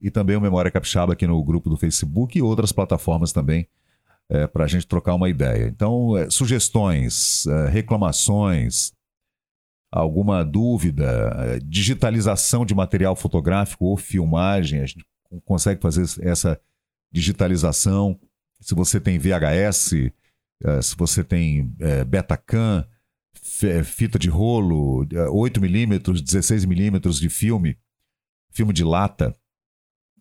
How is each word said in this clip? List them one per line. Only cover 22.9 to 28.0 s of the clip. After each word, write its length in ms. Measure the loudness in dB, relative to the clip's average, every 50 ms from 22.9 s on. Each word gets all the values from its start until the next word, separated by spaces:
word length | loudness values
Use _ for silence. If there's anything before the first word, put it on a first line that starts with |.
| _ _ _ _ _ _ _ _ _
fe-, 500 | -18 -14 -12 -4 -2 0 0 2 0 -2
fita 340 | -2 -4 -4 -2 -2 0
de 120 | 0 0 0
rolo, 800 | 0 2 2 2 2 2 2 2 2 2 0 0 0 -2 -2 -2 -2
é, 160 | -2 -2 0
oito 320 | 0 0 0 0 0 0
milímetros, 600 | 0 2 2 2 2 2 0 0 0 0 -2 -2 0
dezesseis 420 | 0 0 0 2 2 2 2 2
milímetros 540 | 2 2 2 2 0 0 0 0 0 0 0
de 100 | -2 -2
filme, 480 | -2 -2 0 0 0 0 0 -2 -2 -4 _ _ _ _